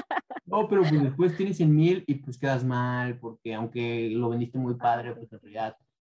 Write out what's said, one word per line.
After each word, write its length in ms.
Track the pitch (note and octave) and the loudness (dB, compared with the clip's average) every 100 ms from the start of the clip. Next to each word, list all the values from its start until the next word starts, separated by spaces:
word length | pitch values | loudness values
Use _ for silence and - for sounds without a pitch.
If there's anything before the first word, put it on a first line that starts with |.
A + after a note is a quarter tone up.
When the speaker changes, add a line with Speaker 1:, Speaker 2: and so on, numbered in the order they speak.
| - - - - - | 0 -8 -8 -16 -4
Speaker 1:
No, 220 | G3+ G#3+ | -2 2
pero, 140 | G3+ | 4
pues, 220 | E3 D3+ | 4 4
después 340 | C#3 C#3 F3+ - | 2 2 0 2
tienes 200 | G3 E3+ | -2 2
cien 180 | D#3+ D3+ | 4 6
mil 280 | E3 F#3 - | 6 4 0
y, 80 | C3+ | -4
pues, 220 | - B2 | -4 -6
quedas 260 | C#3 C3 | -2 0
mal, 560 | B2+ B2 B2 B2 B2 B2 | 0 0 0 -2 -4 -6
porque 340 | A#2 A2+ A#2 | -12 -12 -10
aunque 560 | A2 A#2 A#2+ A#2 A#2 A2+ | -6 -6 -4 -4 -2 -2
lo 180 | A2+ A#2 | -2 -2
vendiste 280 | A#2 A#2+ C3 | -2 -4 -4
muy 180 | B2 B2 | -4 -2
padre, 340 | A#2+ A#2+ A#2+ | 0 0 -4
Speaker 2:
Ah, 40 | A#2 | -12
Speaker 1:
pues, 160 | A2+ | -16
en 80 | G#2+ | -20
Speaker 2:
sí. 60 | - | -16
Speaker 1:
realidad 320 | G#2+ A2 - _ _ | -10 -10 -10 _ _